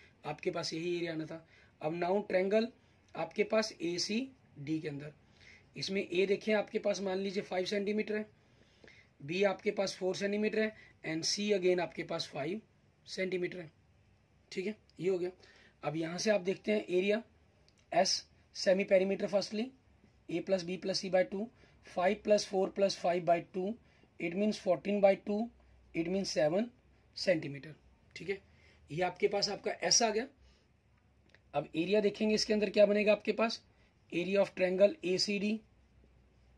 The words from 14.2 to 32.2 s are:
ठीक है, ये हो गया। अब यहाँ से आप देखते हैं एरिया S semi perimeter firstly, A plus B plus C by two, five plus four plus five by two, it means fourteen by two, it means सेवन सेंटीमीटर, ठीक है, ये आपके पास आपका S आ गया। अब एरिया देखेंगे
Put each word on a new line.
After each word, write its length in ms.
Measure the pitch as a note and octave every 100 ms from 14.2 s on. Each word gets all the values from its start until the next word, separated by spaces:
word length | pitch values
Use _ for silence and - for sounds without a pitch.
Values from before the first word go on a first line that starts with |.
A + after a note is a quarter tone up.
| _ _ -
ठीक 140 | - F#3+
है, 100 | G#3+ _ -
ये 100 | E3
हो 80 | F#3
गया। 120 | F3+ - - - - _
अब 140 | D3+ D#3
यहाँ 220 | E3 F3
से 120 | A3
आप 100 | G#3
देखते 300 | F3+ F#3 -
हैं 120 | G#3+ -
एरिया 360 | F3+ G3 G#3+ - _ _ _ _ _ _
S 240 | E3 F#3+ - - _ _ -
semi 280 | - F#3 G3
perimeter 420 | G3 G3 F#3+ G3
firstly, 360 | G3+ F#3 G#3+ B3+ - _ _ _ _ -
A 140 | E3
plus 220 | F3 F#3+
B 120 | E3+ F#3
plus 200 | F#3+ F3+
C 120 | F#3+
by 140 | F#3 F3+
two, 200 | F#3+ A#3 - - - -
five 320 | - F3+ G#3+
plus 200 | - G#3 -
four 200 | G3 F#3+
plus 260 | - G3 -
five 280 | F#3 F3
by 140 | E3 E3+ D#3
two, 140 | F#3+ F#3 A3+ - _ _ -
it 140 | E3+ F3
means 220 | G#3+ G#3
fourteen 420 | F#3+ E3 F#3+ G3+
by 100 | G3 G3
two, 200 | - G#3 A#3 - - - -
it 140 | E3 E3
means 220 | G3 F#3
सेवन 360 | F3+ D3+ F3 A#3+ - _ _ _ -
सेंटीमीटर, 580 | - D#3+ D3+ C#3 D#3 C#3+ _ _ _ -
ठीक 140 | C4+
है, 80 | G3 - - - - -
ये 120 | D3
आपके 260 | F3+ F3 G3+
पास 200 | G3+ G3+
आपका 240 | G3+ G#3+ - F3
S 140 | -
आ 80 | A3+
गया। 160 | G#3 C4 - - _ _ _ _ _ _ _ _ - _
अब 140 | D3 - D3+
एरिया 240 | F3 G#3
देखेंगे 340 | G3+ G#3